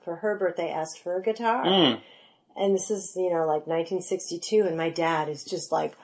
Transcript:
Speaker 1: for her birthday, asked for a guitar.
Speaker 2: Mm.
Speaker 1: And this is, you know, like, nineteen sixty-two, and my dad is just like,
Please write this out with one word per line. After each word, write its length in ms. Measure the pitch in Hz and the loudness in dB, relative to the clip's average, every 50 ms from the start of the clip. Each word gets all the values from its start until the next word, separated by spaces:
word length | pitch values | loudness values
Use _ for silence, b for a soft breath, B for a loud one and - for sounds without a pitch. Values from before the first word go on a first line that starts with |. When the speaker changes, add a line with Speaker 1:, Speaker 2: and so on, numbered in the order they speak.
| - | -10
Speaker 1:
for 120 | 175 165 | -10 -8
her 200 | 165 - 214 208 190 | -4 -2 -2 0 0
birthday, 320 | 190 175 170 - 170 156 | 0 -2 0 -2 -4 -4
asked 300 | 147 160 156 160 - - - | -2 -4 -4 -6 -8 -10 -6
for 140 | 175 180 185 | -4 -4 -2
a 40 | 185 | -2
guitar. 420 | 220 220 226 233 226 233 254 254 | -2 -2 0 0 0 2 2 2
Speaker 2:
Mm. 360 | 175 190 190 160 131 113 - b b b b b b b b b b _ 165 | 4 6 6 6 6 4 2 b b b b b b b b b b _ -2
Speaker 1:
And 160 | 196 196 196 | 2 2 2
this 160 | 185 190 - | 2 0 -2
is, 220 | 214 196 190 - - | -4 -4 -4 -6 -4
you 140 | 185 185 180 | -2 0 2
know, 160 | 170 165 160 | 2 2 2
like, 200 | 156 151 156 151 156 | 2 0 0 0 0
nineteen 320 | 165 165 165 170 190 180 | -2 -2 0 -2 -2 -4
sixty-two, 600 | - - 190 185 - - - - - - 220 214 202 | -2 -2 -4 -4 -4 -6 -8 -8 -4 2 4 4 4
and 120 | 185 165 165 | 4 2 0
my 100 | 165 165 | 0 -2
dad 400 | 160 170 165 165 165 156 156 151 | 0 0 2 2 2 2 0 -2
is 160 | 151 143 - | -4 -8 -8
just 260 | - 185 165 - - | -6 -6 -6 -4 -2
like, 220 | 156 160 156 151 - B | 0 0 0 -2 -4 B